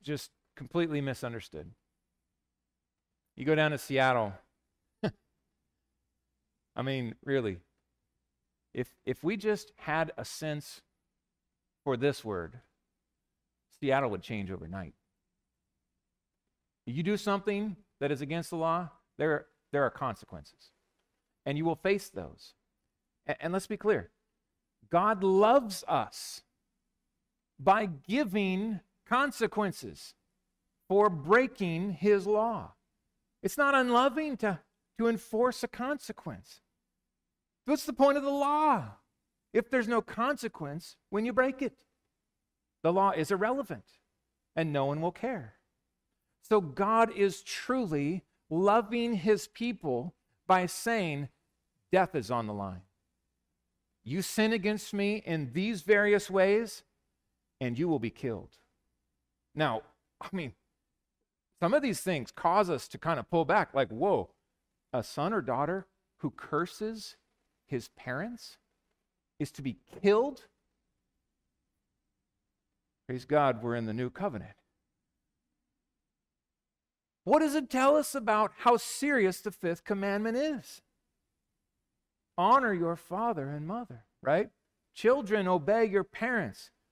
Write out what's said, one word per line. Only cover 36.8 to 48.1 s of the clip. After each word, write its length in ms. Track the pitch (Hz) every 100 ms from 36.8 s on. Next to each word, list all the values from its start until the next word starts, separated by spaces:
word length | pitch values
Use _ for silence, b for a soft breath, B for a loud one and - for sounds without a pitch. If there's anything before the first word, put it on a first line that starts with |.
| _ _ _ _ _ _ _ _ -
What's 180 | 294
the 80 | -
point 240 | 240 277 285
of 80 |
the 60 | 277
law 540 | 277 285 302 302 233 113 - _ _ _ _ _
if 180 | 214 -
there's 180 | 262 220
no 120 | 233
consequence 960 | - - 247 285 226 - 147 151 - - _
when 160 | 202 226
you 60 |
break 280 | 226 262 269
it? 240 | 262 - _ _ _ _ _ _ _ _ _ _
The 100 | 165
law 180 | 185 196
is 200 | - 233
irrelevant, 540 | 196 214 269 247 123 - _ _ _ _ _ _ -
and 160 | 160
no 140 | 143 139
one 140 | 151
will 120 | 165
care. 420 | - 240 220 113 - _ _ _ _ _ _ _ _
So 180 | - 214
God 500 | 165 131 196 226 226
is 280 | 202 202 -
truly 840 | - - - 254 208 151 143